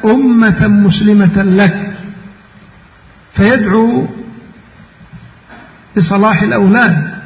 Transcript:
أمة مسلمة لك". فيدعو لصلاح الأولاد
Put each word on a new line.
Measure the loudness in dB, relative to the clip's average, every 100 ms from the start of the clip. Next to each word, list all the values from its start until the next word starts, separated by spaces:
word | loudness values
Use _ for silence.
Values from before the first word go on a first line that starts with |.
| 2
أمة | 2 2 2 2 0 2
مسلمة | 2 2 2 2 2 2 0
لك". | 0 2 2 -2 -10 -12 -16 -18 -20 -20 -20 -20 -20 -20 -20 _ -20 -20 _ 0
فيدعو | 0 2 0 0 0 -2 -6 -12 -18 -20 -20 -20 -20 -20 -20 _ -20 -20 -20 -20 _ -20 -20 -20 -6 -2
لصلاح | 0 0 0 0
الأولاد | -2 0 2 2 2 0 -4 -12